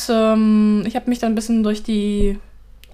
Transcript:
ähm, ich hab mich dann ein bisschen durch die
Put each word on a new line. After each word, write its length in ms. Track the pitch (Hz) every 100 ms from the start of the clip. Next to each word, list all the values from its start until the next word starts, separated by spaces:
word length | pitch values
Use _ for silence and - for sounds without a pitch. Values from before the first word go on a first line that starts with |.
| -
ähm, 760 | 226 220 220 220 214 214 208 208
ich 100 | 247
hab 100 | 240
mich 120 | 240
dann 140 | 226
ein 20 |
bisschen 280 | 220 220 226
durch 200 | 214 208
die 560 | - 208 208 208 202 202 - - - - -